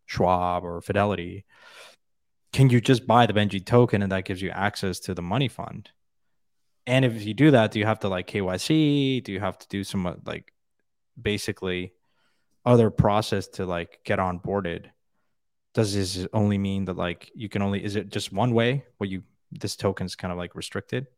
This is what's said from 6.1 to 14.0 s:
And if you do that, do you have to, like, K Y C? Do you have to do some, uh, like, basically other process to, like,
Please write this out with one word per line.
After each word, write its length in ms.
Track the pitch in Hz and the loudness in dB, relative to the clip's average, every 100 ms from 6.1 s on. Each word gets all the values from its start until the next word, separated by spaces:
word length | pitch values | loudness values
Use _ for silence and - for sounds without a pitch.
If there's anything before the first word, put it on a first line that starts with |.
| _ _ _ _ _ _ _ 123 | _ _ _ _ _ _ _ 0
And 180 | 131 | 2
if 200 | 127 113 | 2 0
you 100 | 104 | -6
do 160 | 104 151 | 4 6
that, 180 | 127 107 | 8 6
do 80 | 110 | 2
you 60 | |
have 160 | 107 107 | 0 0
to, 80 | 101 | -2
like, 180 | 92 - | -4 -4
K 140 | 104 | -4
Y 160 | 90 90 | -2 -2
C? 640 | - 156 151 143 135 127 | 0 2 4 2 0 -2
Do 120 | 104 | -4
you 60 | 95 | -6
have 200 | 98 - | -6 -6
to 100 | - | -8
do 160 | 101 | -8
some, 220 | 95 101 87 | -4 -4 -4
uh, 80 | - | -6
like, 280 | - - - _ _ _ _ _ _ - | -12 -12 -14 _ _ _ _ _ _ -8
basically 720 | 113 104 - - 92 90 90 _ _ _ _ _ _ _ | -4 -4 -4 -6 -4 -4 -8 _ _ _ _ _ _ _
other 260 | 123 120 110 | 4 6 6
process 560 | - 107 104 - 101 - | 4 2 2 0 -4 -4
to, 180 | - 92 | -8 -6
like, 340 | 87 85 _ | -4 -8 _